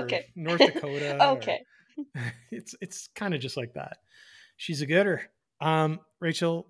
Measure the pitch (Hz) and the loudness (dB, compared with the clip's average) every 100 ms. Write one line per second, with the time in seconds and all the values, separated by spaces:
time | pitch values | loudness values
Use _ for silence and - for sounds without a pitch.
0 | - 190 - - 160 170 262 339 285 285 | 2 -2 -4 -6 0 6 6 4 -4 -4
1 | 285 285 277 269 - - - _ _ - | -2 4 4 4 0 -6 -8 _ _ -14
2 | 285 135 120 - _ 233 - - 180 - | -12 -8 -8 -8 _ -14 -12 -14 -12 -12
3 | - - 202 156 127 139 117 - - - | -14 -6 -4 -2 -4 -8 -8 -10 -12 -14
4 | _ - - - - - - 147 143 165 | _ -20 -20 -20 -20 -12 -6 -4 2 4
5 | 202 165 - _ _ - 151 160 156 160 | 4 0 -4 _ _ -4 2 4 2 0
6 | - _ 170 165 170 165 - | -8 _ -4 0 0 -2 -6